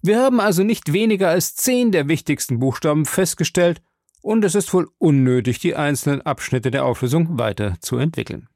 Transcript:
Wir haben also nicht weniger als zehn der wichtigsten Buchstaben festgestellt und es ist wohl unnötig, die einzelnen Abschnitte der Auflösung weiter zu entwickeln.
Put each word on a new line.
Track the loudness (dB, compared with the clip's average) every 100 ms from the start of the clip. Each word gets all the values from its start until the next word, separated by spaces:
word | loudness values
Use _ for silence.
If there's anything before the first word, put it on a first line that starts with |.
Wir | 2 2
haben | 4 2
also | 2 2
nicht | 0 -2 -2
weniger | 0 2 2 2
als | 2 0
zehn | -4 0 2 2
der | 2 0
wichtigsten | -2 -2 -4 -2 -2
Buchstaben | -2 0 0 0
festgestellt | 0 0 -2 -2 -2 2 2 0 _ _ _ _
und | -2 0
es | 2
ist | 0 0
wohl | 0 -2 _
unnötig, | 2 4 4 2 0 -2
die | -2 -2
einzelnen | -2 -2 -2 -4
Abschnitte | -4 -6 -4 -2 -2
der | -2
Auflösung | -2 -2 0 0 0 -2
weiter | -4 -2 -4 -4
zu | -6 -2
entwickeln. | -2 -4 -8 -10 -14